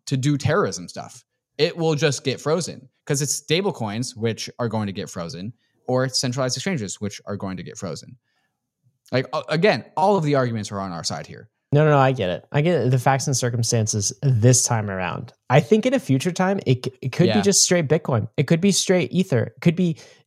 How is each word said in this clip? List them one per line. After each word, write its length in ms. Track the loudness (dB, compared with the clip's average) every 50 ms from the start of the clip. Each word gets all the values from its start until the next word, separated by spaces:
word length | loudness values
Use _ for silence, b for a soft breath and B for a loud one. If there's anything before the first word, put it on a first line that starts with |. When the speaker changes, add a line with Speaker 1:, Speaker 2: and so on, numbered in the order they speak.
| -6
Speaker 1:
to 100 | -4 -2
do 220 | 0 2 0 0 2
terrorism 500 | 2 2 2 2 0 0 -4 -8 -12 -12
stuff. 340 | -14 -14 -14 -14 -16 -20 _ _ _ _ _ _ _ 0
It 180 | 0 0 0
will 180 | 0 0 0 0
just 300 | 2 0 0 0 0 -4
get 160 | -6 -6 -4
frozen 480 | -2 -2 -2 -2 -2 -6 -10 -14 -18 -20 _ _ _
'cause 160 | -4 -4 -2
it's 220 | -2 -4 -4 -6
stablecoins, 760 | -2 -2 0 0 0 -2 -4 -4 -6 -6 -4 -4 -6 -8 -8
which 320 | -4 -4 -4 -4 -4 -8 -12 -8 -6
are 100 | -4 -2
going 180 | -2 -2 -4
to 60 | -4
get 180 | -6 -8 -10 -10
frozen, 420 | -8 -10 -10 -10 -10 -10 -12 -12 -14 _ _ _ _ _ -6
or 220 | -2 0 0 0 0
centralized 480 | -2 -2 -2 -2 -2 -2 -2 -2 -4
exchanges, 420 | -4 -4 -4 -4 -4 -6 -8 -8 -8
which 220 | -8 -8 -8 -10 -12
are 100 | -10 -10
going 220 | -8 -8 -8 -8 -10
to 40 |
get 140 | -12 -14 -14
frozen. 400 | -10 -10 -10 -10 -10 -12 -18 -20 _ _ _ _ _ _ _ _ _ _ _ _ _ _ _ _ _ _ -4
Like, 160 | -2 -2 -2 -2
a-, 100 | -6 -6 -4 -2
again, 360 | -2 2 4 4 2 2 -2 -6 -4
all 200 | 0 2 2 2
of 80 | 2 2
the 120 | 2 2
arguments 360 | 2 2 0 -2 -4 -6 -6
are 80 | -6 -6
on 120 | -6 -6
our 120 | -6 -6 -8
side 220 | -8 -8 -8 -10
here. 240 | -14 -16 -20 -20 _ _ _ _ 0 2
Speaker 2:
No, 100 | 4 6
no, 60 | 6
no, 60 | 6 6
I 140 | 6 4
get 160 | 2 0 -2 -2
it. 160 | -2 -4 -6 -4
I 80 | -2 0
get 220 | 0 2 2 2
it. 80 | 2 2
The 80 | 2 2
facts 280 | 2 2 2 2 0
and 80 | -2 -2
circumstances 800 | -2 -2 -2 -2 -2 -2 0 2 0 0 0 -2 -2 -2 -4 -4 -2
this 440 | 0 2 2 6 6 6 6 6 4
time 260 | 0 0 -2 -2 -4
around. 420 | -4 -4 -4 -4 -4 -6 -10 -12 -16 _ _ 2
I 120 | 4 4
think 260 | 4 4 2 2 4
in 80 | 2 0
a 40 | 0
future 320 | 0 2 0 0 0 -2
time, 300 | -2 0 0 0 0 -2 2
it 180 | 0 0 0 0
c-, 80 | -8 -10 -8
it 120 | -10 -6
could 160 | 0 2 2 4
Speaker 1:
Yeah. 80 | 4 2
Speaker 2:
be 40 |
just 180 | 2 4 4 4
straight 280 | 4 4 2 2 2 2
Bitcoin. 400 | 0 0 0 0 0 0 -2 -2 -2
It 100 | -2 0
could 140 | 2 2 4
be 120 | 4 2
straight 380 | 2 2 2 2 2 2 2 0
Ether. 340 | 0 -2 0 2 0 0 0 -2 -6
It 40 | 0
could 120 | 0 2 2
be 220 | 2 0 -2 -2 B B B B B B